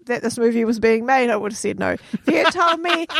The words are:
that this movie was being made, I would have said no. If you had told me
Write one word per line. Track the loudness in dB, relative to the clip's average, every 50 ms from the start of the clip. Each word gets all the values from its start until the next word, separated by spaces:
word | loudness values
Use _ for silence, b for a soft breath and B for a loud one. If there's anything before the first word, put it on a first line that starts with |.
| _
that | -6 -4 -4
this | -4 -4 -2 0
movie | 0 2 2 2 0
was | 0 0 2
being | 2 2 2 2 2
made, | 2 2 2 2 2
I | 0 -2
would | -2 -6 -6
have | -6
said | -6 -6 -4 -2
no. | -2 -2 -2
If | -4 -6 -8 -10 -6 -2 0
you | 2 2 2
had | 2 2
told | 2 2 2 0 0
me | -2 -2 -2 -2 -2 -2 -2 -4